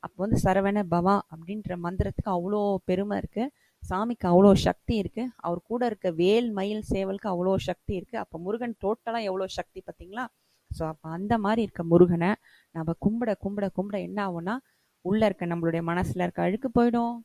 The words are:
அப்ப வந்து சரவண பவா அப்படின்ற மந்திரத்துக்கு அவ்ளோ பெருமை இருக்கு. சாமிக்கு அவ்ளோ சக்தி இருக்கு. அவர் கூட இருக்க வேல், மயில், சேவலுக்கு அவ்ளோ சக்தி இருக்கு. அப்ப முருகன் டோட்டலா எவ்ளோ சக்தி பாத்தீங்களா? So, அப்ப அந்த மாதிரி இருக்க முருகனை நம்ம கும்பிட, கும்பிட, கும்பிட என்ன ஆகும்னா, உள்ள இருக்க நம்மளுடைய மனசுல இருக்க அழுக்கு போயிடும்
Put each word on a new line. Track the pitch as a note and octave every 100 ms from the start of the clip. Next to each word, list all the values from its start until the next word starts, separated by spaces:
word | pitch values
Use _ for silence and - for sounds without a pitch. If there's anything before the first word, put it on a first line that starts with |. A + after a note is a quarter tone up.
அப்ப | E3+ -
வந்து | G3 G#3+
சரவண | G3 F#3 G3 G3+ F#3
பவா | E3+ F3 G3+ -
அப்படின்ற | D#3+ E3 G#3 G3+ F3
மந்திரத்துக்கு | E3+ F#3 G3 - -
அவ்ளோ | F3+ F3 G#3 G3+ F#3+
பெருமை | - F3+ G3+ G3+
இருக்கு. | - - B3+ _ _ _
சாமிக்கு | D3+ F#3 A3+ A#3+ F3+
அவ்ளோ | F3 G3+
சக்தி | F#3+ F3+ - - A3+
இருக்கு. | F3+ - B3+ -
அவர் | - F3
கூட | _ A#3+ B3
இருக்க | G#3+ -
வேல், | D#3+ F3+ G#3+ A#3+
மயில், | G#3 G3 G#3+ G#3
சேவலுக்கு | G3 F#3+ G3 G#3+
அவ்ளோ | F3 F#3 F#3+
சக்தி | D#3 F3 -
இருக்கு. | G3 - A#3
அப்ப | G#3 E3
முருகன் | F3+ A3 A#3+ A3
டோட்டலா | F#3+ A3+ - A3+
எவ்ளோ | G#3+ F#3 F#3+
சக்தி | - F3+ F#3+
பாத்தீங்களா? | F3+ - F3 G#3 B3+ _ _ _ _
So, | - D#3+
அப்ப | D#3+ D#3+
அந்த | E3 G3+ A#3
மாதிரி | G3+ A3+
இருக்க | G#3+ -
முருகனை | E3+ E3+ F3+ E3+ F3 A3 _ _ _
நம்ம | E3 D#3+ E3+
கும்பிட, | G3+ A3+ A#3 G3
கும்பிட, | G3 G3+ G3
கும்பிட | - G3+ G3+
என்ன | F3 G3
ஆகும்னா, | G3 F3 E3+ B3 _ _ _ _
உள்ள | F3+ G#3+ G#3+
இருக்க | F#3+ F3
நம்மளுடைய | E3+ E3 E3
மனசுல | E3+ E3+ E3+ F3+ F3
இருக்க | -
அழுக்கு | F3 G3+ C4
போயிடும் | A#3 A#3+ A#3 A#3 A#3+